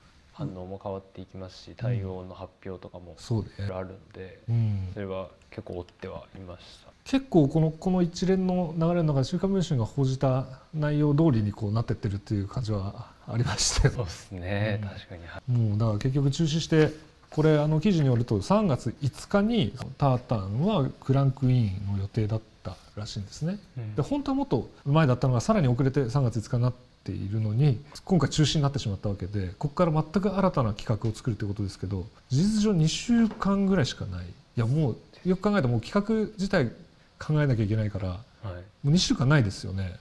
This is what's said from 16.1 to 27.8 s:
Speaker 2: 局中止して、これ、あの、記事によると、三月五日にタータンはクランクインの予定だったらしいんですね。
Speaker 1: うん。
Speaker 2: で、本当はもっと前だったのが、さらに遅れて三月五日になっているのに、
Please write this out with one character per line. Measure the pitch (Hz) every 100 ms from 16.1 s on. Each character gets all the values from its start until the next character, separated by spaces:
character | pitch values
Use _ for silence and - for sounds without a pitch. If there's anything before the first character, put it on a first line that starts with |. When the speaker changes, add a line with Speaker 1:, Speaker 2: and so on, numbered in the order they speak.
| 139
Speaker 2:
局 | 139
中 | 139 165
止 | 160
し | -
て、 | 160 151 156 - _ -
こ | -
れ、 | 156 151
あ | 151
の、 | 156
記 | 208
事 | 170
に | 139
よ | 120
る | 123
と、 | 104
三 | - 202 208
月 | 123 117 -
五 | 135 - -
日 | 202
に | 208 240 131 - - -
タ | 139 123
ー |
タ | - 117
ン | 95 107 180
は | 202 135 -
ク | -
ラ | 135
ン | 139
ク | 127 127
イ | 127
ン | 107 95 98
の | 101
予 | 98
定 | - 107
だ | 110
っ | - -
た | - 92 - -
ら | 104
し | 107
い |
ん | 98
で |
す | -
ね。 | 160 202 - -
Speaker 1:
う |
ん。 | 110 107
Speaker 2:
で、 |
本 | 135 285
当 | 277
は | 269
も |
っ | 277
と | 127 - - 143
前 | 151 151
だ |
っ | 123
た | 135
の |
が、 | 123
さ | -
ら | 220
に | 135
遅 | 120
れ | 135
て | 135 120
三 | 143
月 | 123 113
五 | -
日 | 120
に |
な | 123
っ | - - _
て | -
い | 95 98
る | 110
の | 110
に、 | 107 147 110